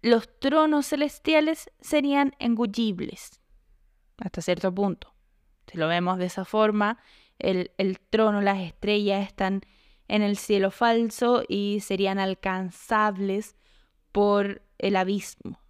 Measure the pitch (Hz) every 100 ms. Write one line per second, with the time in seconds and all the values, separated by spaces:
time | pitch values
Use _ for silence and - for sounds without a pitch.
0 | 233 233 - _ 277 311 311 294 277 294
1 | 294 - - 311 302 320 - _ - 302
2 | 285 277 277 - 233 226 233 214 226 180
3 | - - - _ _ _ _ _ _ _
4 | _ _ 190 - 165 175 190 180 202 -
5 | - _ _ _ _ _ - 170 160 175
6 | 175 185 180 - 180 214 214 214 208 233
7 | _ - _ _ - 185 180 - 196 190
8 | _ 220 220 208 196 196 175 - 202 208
9 | 208 196 196 - 190 196 - _ _ _
10 | - 208 208 202 - 202 196 - 233 233
11 | 233 - 240 240 - 202 202 208 - 190
12 | 196 196 190 190 190 185 185 - - 220
13 | 214 190 196 196 220 _ _ _ _ _
14 | _ 202 202 202 202 202 _ _ 196 190
15 | 185 202 - - - - _